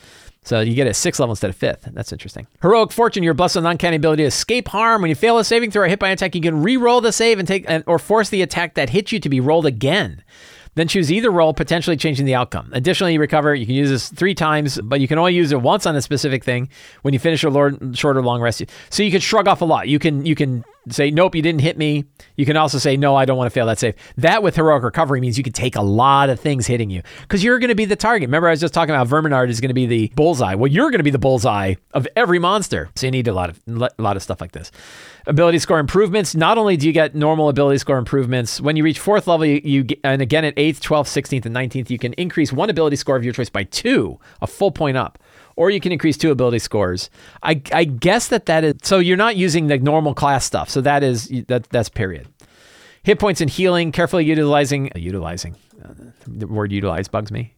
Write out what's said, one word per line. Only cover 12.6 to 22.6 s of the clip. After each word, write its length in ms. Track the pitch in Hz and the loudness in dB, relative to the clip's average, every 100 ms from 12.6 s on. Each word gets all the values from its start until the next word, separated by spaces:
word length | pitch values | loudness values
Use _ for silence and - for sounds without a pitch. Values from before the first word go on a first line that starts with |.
| 110 | -6
Additionally, 420 | 127 127 170 185 | -4 -2 0 2
you 60 | 156 | 2
recover. 340 | 147 156 147 | 2 2 2
You 120 | 143 113 | 0 0
can 80 | |
use 160 | 131 143 | 0 2
this 180 | 131 - | 0 -4
three 260 | - 185 | -2 -2
times, 460 | 190 156 151 147 131 | 0 0 0 -2 -4
but 180 | 107 143 | -4 -2
you 80 | 131 | 0
can 100 | 156 | 2
only 160 | 180 | 2
use 180 | 175 160 | 2 2
it 80 | 139 | 2
once 240 | 127 196 | 2 0
on 120 | 190 147 | 0 -2
a 40 | |
specific 440 | - 143 147 131 | -2 -2 -2 -2
thing. 240 | - 123 131 - - - | -2 -4 -4 -12 -20 -8
When 100 | 139 | -2
you 80 | 139 | 0
finish 220 | 165 156 | 0 0
a 80 | 156 | 2
lor-, 260 | 139 143 143 131 | 2 2 0 -8
short 240 | 123 151 135 | -4 0 0
or 60 | |
long 180 | 123 120 | 0 0
rest, 200 | 117 - | -2 -4
you, 60 | 104 - - | -10 -14 -10
so 140 | - | -2
you 80 | 208 | 0
can 100 | 180 | 2
shrug 280 | - 220 196 | 2 2 4
off 120 | 180 | 2
a 40 | |
lot. 240 | 170 131 95 | 2 0 2
You 100 | 143 | 0
can, 260 | 165 143 | 2 -2
you 120 | 160 147 | -2 0
can 280 | 143 123 - _ - | 0 -4 -8 _ -10
say, 220 | 120 143 | -2 0
"Nope, 240 | 151 185 | 2 2
you 80 | 165 | 2
didn't 180 | 156 160 | 0 2
hit 160 | 156 156 | 0 0
me." 280 | 151 147 143 _ - - | -2 -2 -4 _ -16 -4
You 100 | 143 | 0
can 100 | |
also 220 | 156 | 2